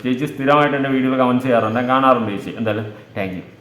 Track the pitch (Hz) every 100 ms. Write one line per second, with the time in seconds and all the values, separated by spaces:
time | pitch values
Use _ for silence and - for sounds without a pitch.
0 | 127 127 147 - 135 147 147 139 135 131
1 | 131 131 127 123 131 117 107 120 123 131
2 | 135 120 107 101 - 98 110 107 110 -
3 | - - 95 92 - -